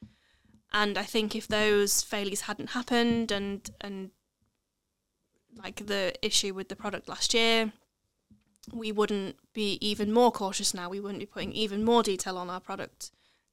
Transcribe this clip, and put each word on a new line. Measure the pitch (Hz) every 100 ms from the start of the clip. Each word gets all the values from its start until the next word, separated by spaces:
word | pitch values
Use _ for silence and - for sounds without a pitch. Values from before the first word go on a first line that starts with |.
| - _ _ _ _ _ _
And | 208 208 190
I |
think | 208 226 214 220
if | -
those | 214 214 202 202 -
failures | - 214 202 202
hadn't | - 208 214
happened | 254 240 240 233 233 220
and, | 202 202 202 - -
and, | 202 196 190 _ _ _ _ _ _ _ _ _ _ _ _ _ _ 233
like, | 190 208 202
the | 202 185 - 214
issue | - 202
with | 190 190
the | -
product | 208 170 -
last | - -
year, | 233 226 226 220 - _ _ _ _ _ _ _ _ -
we | 233 220
wouldn't | 208 208 202 190 - _
be | 220 202 -
even | 208 208 208
more | 233 240
cautious | 240 196 196 196
now. | 190 175
We | 202
wouldn't | 202 196
be | 208
putting | 190 143
even | - 214 202
more | 220 233
detail | 220 185 - 185
on | 180
our | 185
product | - 196 - - - _ _ _ _